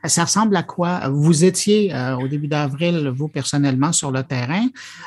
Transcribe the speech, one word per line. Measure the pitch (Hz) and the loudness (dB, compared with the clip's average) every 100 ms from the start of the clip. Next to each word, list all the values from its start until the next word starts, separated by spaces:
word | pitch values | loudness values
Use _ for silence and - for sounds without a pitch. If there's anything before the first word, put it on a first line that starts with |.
euh, | 165 | 0
ça | 170 | 0
ressemble | 165 196 220 190 | 2 2 2 2
à | |
quoi ? | 165 - 175 180 135 | -2 -4 -2 -2 -2
Vous | 143 151 156 | 2 4 6
étiez, | 180 185 - 208 202 | 4 4 2 2 2
euh, | 135 127 131 | -2 -2 -2
au | 135 | -2
début | 147 151 | -4 -2
d'avril, | 151 147 139 175 170 143 | -2 -2 -2 0 0 -2
vous | 127 151 | -2 -4
personnellement, | 147 131 143 143 127 147 | -4 -2 0 2 2 2
sur | 170 143 | 0 -2
le | 131 | -4
terrain. | - 127 123 180 247 - - - | -2 -4 -2 0 -2 -4 -18 -18